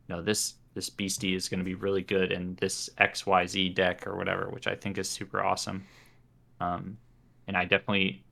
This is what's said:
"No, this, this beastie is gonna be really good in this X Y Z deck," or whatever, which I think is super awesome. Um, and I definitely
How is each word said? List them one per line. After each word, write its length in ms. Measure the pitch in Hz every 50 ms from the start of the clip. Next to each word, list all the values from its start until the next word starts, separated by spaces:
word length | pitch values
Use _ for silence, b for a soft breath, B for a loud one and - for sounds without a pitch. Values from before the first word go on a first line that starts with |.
| - -
"No, 140 | 90 85
this, 320 | 85 104 107 - - - - - - - -
this 140 | 95 87 -
beastie 460 | - - 101 95 - - 107 95 92
is 140 | 92 - -
gonna 140 | - 92 92
be 100 | 92 92
really 280 | 95 98 98 98 95
good 300 | 90 - 101 95 92 90
in 220 | 95 90 90 90 90
this 320 | - 98 95 - - - - - -
X 280 | 101 - - - -
Y 200 | 98 95 90 90
Z 220 | 90 92 98 95 92
deck," 360 | 90 95 95 90 90 - -
or 100 | 98 95
whatever, 320 | 92 95 95 92 95 95 98
which 160 | 101 - -
I 80 | 101 98
think 220 | - - 98 98 98
is 100 | 95 -
super 320 | - - 101 - - 98 98
awesome. 400 | 95 95 - - 101 95 95 95 b b b b b b b b _ _ - _ _ - -
Um, 360 | 90 87 87 90 92 92 107 - - - - - - - _ _ -
and 100 | - 98
I 80 | 87 90
definitely 580 | 90 98 98 - - 101 98 95 92 - - - -